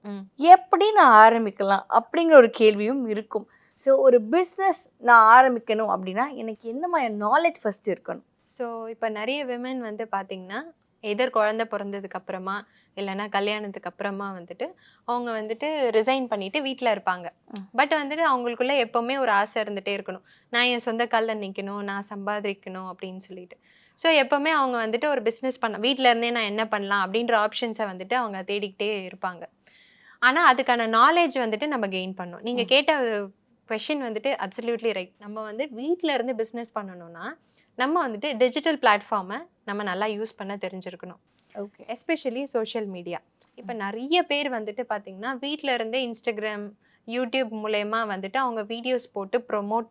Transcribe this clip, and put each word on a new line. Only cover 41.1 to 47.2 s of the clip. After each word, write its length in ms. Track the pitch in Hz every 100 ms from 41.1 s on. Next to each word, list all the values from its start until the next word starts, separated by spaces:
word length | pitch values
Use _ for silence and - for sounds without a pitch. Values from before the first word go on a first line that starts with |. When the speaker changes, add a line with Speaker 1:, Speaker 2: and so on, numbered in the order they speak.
| 175 _ _ _
Speaker 2:
ஓகே. 380 | 214 202 _ -
Speaker 1:
Especially 500 | 233 - 320 262 233
சோஷியல் 440 | 277 233 220 233 208
மீடியா. 340 | 185 175 170 _ _ _
இப்ப 180 | - 196
Speaker 2:
ம். 40 | 233
Speaker 1:
நிறைய 460 | 196 220 262 349
பேர் 280 | 339 285 302
வந்துட்டு 340 | 240 214 208 240
பாத்தீங்கன்னா, 500 | 208 202 190 226 262
வீட்ல 340 | 277 302 277
இருந்தே 360 | 240 220 254 247
Instagram, 600 | 226 - 214 214 208 208 208 _ _ -
YouTube 420 | 240